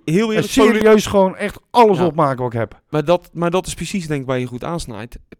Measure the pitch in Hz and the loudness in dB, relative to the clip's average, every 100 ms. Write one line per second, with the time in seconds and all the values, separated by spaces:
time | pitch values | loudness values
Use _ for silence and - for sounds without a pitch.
0 | - 170 220 214 - 262 254 220 220 220 | -2 0 0 -2 0 4 4 4 4 4
1 | - 202 190 95 202 - _ 240 220 175 | 4 2 2 0 -10 -10 _ 2 4 4
2 | 175 151 147 123 123 120 107 - _ 151 | 0 0 -2 -2 -4 -4 -6 -8 _ -4
3 | 156 175 - 165 170 180 175 - 175 202 | 0 0 0 -6 -2 -2 -4 -10 -8 -6
4 | 156 147 127 127 123 123 135 170 - 104 | -6 -6 -4 -4 -4 -8 -8 -8 -8 -12
5 | 117 - _ | -14 -16 _